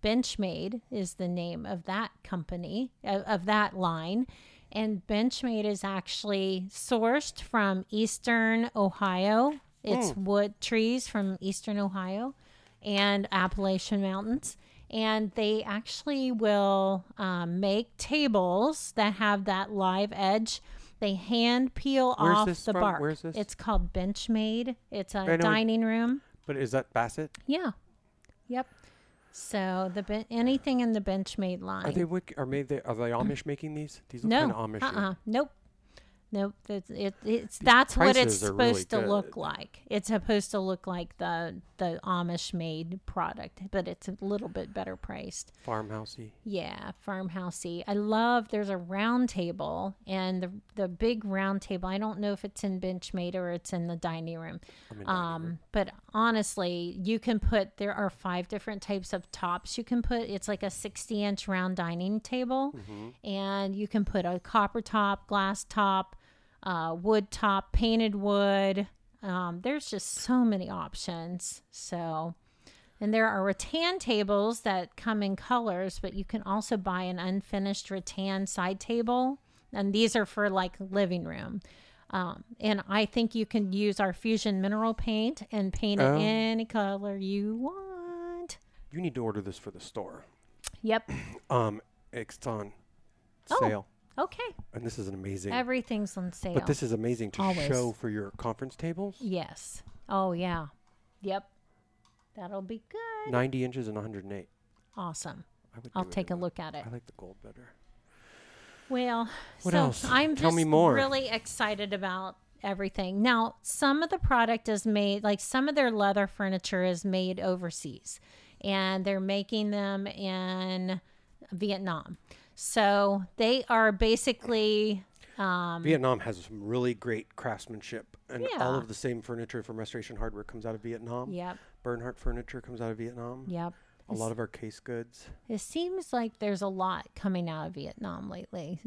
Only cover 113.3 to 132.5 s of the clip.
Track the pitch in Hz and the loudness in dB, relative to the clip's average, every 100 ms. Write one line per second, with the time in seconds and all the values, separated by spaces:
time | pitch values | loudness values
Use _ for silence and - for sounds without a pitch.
113.3 | 233 226 - - - 285 285 330 370 - | 6 4 -2 -8 2 4 4 2 0 4
114.3 | 254 226 226 - 208 220 208 202 202 208 | 4 4 2 0 0 2 2 2 2 2
115.3 | 202 - 262 277 294 254 220 202 202 196 | 0 0 0 2 4 4 4 4 4 0
116.3 | - 196 185 - 190 185 175 196 185 185 | 0 -2 0 -2 0 2 0 0 0 0
117.3 | 185 190 185 175 - 151 - - - - | -2 -2 -2 -4 -8 -10 -12 -14 -16 -18
118.3 | - - - 202 196 190 190 190 196 190 | -20 -20 -8 -2 0 0 0 0 0 0
119.3 | 202 196 220 208 208 196 196 196 - 196 | -2 0 0 0 0 -2 -2 -4 -6 -4
120.3 | 185 185 185 185 185 185 185 _ _ _ | -4 -2 -2 -2 -2 -2 -4 _ _ _
121.3 | - - 180 202 190 190 160 - 175 _ | -20 -12 -4 -2 -2 -2 -4 -6 -16 _
122.3 | - - - - - 202 202 202 196 185 | -20 -20 -10 -2 4 6 6 6 2 -2
123.3 | - 226 262 240 233 220 196 226 226 - | 0 4 4 4 6 6 6 4 4 2
124.3 | 233 - 226 214 214 214 202 190 _ - | -2 0 2 4 4 2 0 -6 _ -20
125.3 | - 196 180 175 170 156 156 131 120 117 | -4 0 0 -2 -2 2 4 4 2 0
126.3 | 92 87 107 101 123 123 113 123 110 - | -6 -10 -10 -2 0 0 0 -4 -4 -6
127.3 | - 131 104 - 110 - 117 - - _ | -8 -6 -6 -10 -14 -10 -12 -12 -20 _
128.3 | 123 120 - 127 131 113 107 135 120 110 | -6 -4 -2 0 0 -4 -6 -4 -4 -6
129.3 | 117 117 - - 110 107 120 104 110 113 | -8 -6 -8 -8 -10 -8 -10 -10 -6 -6
130.3 | 101 104 117 113 110 117 117 117 120 127 | -6 -12 -10 -8 -8 -8 -8 -8 -8 -6
131.3 | 180 175 - - _ 120 120 120 120 131 | -8 -8 -12 -18 _ -6 -6 -6 -4 -2
132.3 | 120 117 | -2 -8